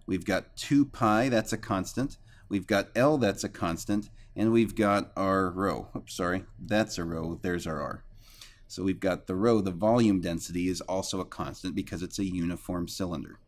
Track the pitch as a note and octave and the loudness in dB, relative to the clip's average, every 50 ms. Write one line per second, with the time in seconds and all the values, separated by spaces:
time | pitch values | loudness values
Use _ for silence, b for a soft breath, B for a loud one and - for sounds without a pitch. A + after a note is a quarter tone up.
0 | B - F#2+ F2+ - G#2 F#2 F2+ - - - - - - D3 C#3+ C#3 C3+ - - | B -4 -4 -2 0 0 -2 -2 -2 -6 -12 -10 -2 2 4 4 4 2 0 0
1 | B2 G#2+ G#2+ A2 B2+ C3+ A#2+ A2 G#2+ - A2+ G#2 - - G#2 F#2+ F#2 - - A#2+ | 2 4 4 4 4 2 2 0 0 0 -4 -6 -4 -2 -2 -2 -2 -4 -4 -4
2 | C3 C#3+ - - b b b b b b G2+ G2 F2 - G#2+ G2 G2 - - A2+ | -4 -4 -6 -12 b b b b b b -4 -2 0 2 2 2 2 0 0 2
3 | B2+ D3 D#3 C#3 A2+ G2+ G2 - - G2+ - - G2+ E2+ E2 - - - G#2 G#2 | 4 4 4 4 2 2 2 0 -4 -8 -6 -2 -2 -2 -2 -2 -2 -2 -2 -2
4 | G#2 - b b b b b - G#2 A2 A2+ A#2 A2+ F#2+ - - G#2+ G2+ G2+ G2+ | -2 -6 b b b b b 0 2 4 4 4 4 2 2 2 2 4 4 2
5 | - - - - G2 F#2+ F#2+ F#2+ F#2+ F2+ F2 F#2 G2+ F#2+ D2 A1 - - - - | 0 -2 -4 -2 0 2 4 2 2 0 0 0 0 0 0 -2 -6 -8 -10 -12
6 | - - - - F2+ F2 F2+ F#2+ F#2 - - - - - G#2 G#2+ A2 G#2+ - F#2+ | -12 -10 -6 -4 -2 -2 -2 -2 -4 -8 -16 -14 -6 0 2 2 2 0 -2 -6
7 | E2+ E2 E2 E2 E2 E2 E2+ - - F#2 F2 E2+ - E2+ D#2 D2+ C#2+ - - - | -4 -4 -4 -4 -4 -4 -6 -4 -2 -2 -2 -2 -2 -4 -4 -4 -4 -6 -8 -10
8 | - - B B B B B B B B B B B B - F#2 F#2 G2 F#2 E2 | -14 -18 B B B B B B B B B B B B -8 -4 -2 -2 -2 0
9 | - F#2 F2+ - - - F#2 F#2 G#2 A#2+ A#2 G#2+ F#2+ F#2+ F2 E2+ G#2 A2 A#2 A#2+ | 0 0 0 0 -2 -4 -2 2 4 6 6 4 4 0 -2 2 2 4 4 6
10 | A#2 G#2+ G2 F#2 E2+ F2 E2 D#2+ - - E2+ F2+ F2+ F#2 F2+ E2+ - - F#2 F#2+ | 6 6 4 4 2 0 -4 -4 -6 -4 -4 -2 0 0 -2 -2 -4 -4 -4 -4
11 | F#2+ - - F#2+ F2+ - - - D2+ C#2 - - - F#2 D#2 F#2+ - - G2+ E2 | -2 -4 -4 -6 -6 -6 -8 -8 -8 -8 -8 -8 -8 -6 -4 -4 -4 -4 -6 -8
12 | F#2 F2 - - G2 F#2+ F2+ F2+ E2+ F2 F2+ E2+ - - F2+ F2 F2 E2+ - - | -8 -8 -4 -4 -2 -2 0 -2 -2 -2 -4 -6 -6 -6 -4 -4 -4 -6 -6 -6
13 | G2 F2 E2 C#2 A1 G1+ - - - | -6 -4 -4 -6 -8 -10 -14 -20 -20